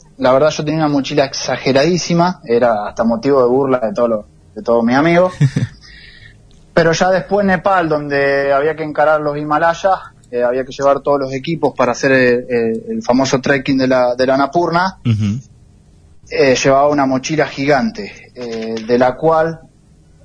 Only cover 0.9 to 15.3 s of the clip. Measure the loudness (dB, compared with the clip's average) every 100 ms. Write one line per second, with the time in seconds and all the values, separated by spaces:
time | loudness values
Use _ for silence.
0.9 | 0 0 0 -2 -4 -6 -4 0 2 2
1.9 | 0 0 0 0 -2 -2 2 2 0 -2
2.9 | -4 -2 0 2 2 2 2 0 0 -2
3.9 | -2 0 -2 -6 -20 -20 -10 -2 2 2
4.9 | 2 2 2 2 0 -2 0 -6 -8 -20
5.9 | -20 -20 -20 -20 -20 -20 -20 -4 0 2
6.9 | 2 0 0 0 0 0 0 0 0 0
7.9 | -2 -2 0 0 0 0 0 0 -2 -4
8.9 | 0 2 2 0 -4 -2 0 0 0 0
9.9 | -2 -4 -20 -8 -2 0 -2 -6 -2 0
10.9 | 0 0 -2 -2 -6 -6 -4 -4 0 -2
11.9 | 0 0 2 4 2 0 -2 -2 -4 -6
12.9 | -4 0 2 2 0 0 0 0 0 2
13.9 | 2 2 0 0 2 0 0 0 0 -2
14.9 | -4 -2 0 0